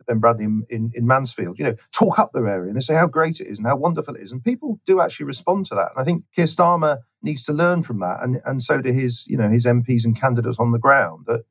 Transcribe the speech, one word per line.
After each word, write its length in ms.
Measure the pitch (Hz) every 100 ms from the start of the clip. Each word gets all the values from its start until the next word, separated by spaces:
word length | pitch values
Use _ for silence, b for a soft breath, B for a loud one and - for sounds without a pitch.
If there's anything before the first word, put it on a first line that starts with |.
| -
Ben 120 | 110
Bradley 260 | 117 110
in, 200 | 107 107 113
in, 220 | 117 113
in 120 | 120 117
Mansfield, 520 | 135 131 - 90 -
you 60 |
know, 100 | 139 113 b
talk 260 | - 202 -
up 140 | -
their 160 | 135 107
area 200 | 95 90
and 80 | 117
they 40 |
say 140 | 131
how 120 | 160 170
great 320 | 156 160 160
it 100 | -
is 100 | 101
and 80 | 117
how 100 | 117
wonderful 380 | 160 160 143
it 80 | -
is. 100 | 101
And 100 | 127
people 380 | 220 254 294 208 -
do 140 | 190
actually 260 | 156 - 143
respond 400 | 127 - 196 185
to 80 |
that. 160 | 98 -
And 100 | 131
I 40 |
think 200 | 131 170 -
Keir 120 | - 160
Starmer 540 | - 170 175 156 131 - _
needs 240 | 151 143
to 80 | -
learn 300 | 147 175 175
from 180 | - 104
that. 220 | 90 92
And, 180 | 123 131 131
and 160 | 135
so 180 | 123 143
do 120 | 123
his, 340 | 127 127 120 -
you 100 | 135
know, 140 | 104
his 160 | 117 120
M 160 | 120
Ps 240 | 120 117 113
and 120 | 110
candidates 400 | 135 120 117 117
on 140 | 120
the 60 | 117
ground, 480 | 135 135 87 - 117
that 180 | 117 -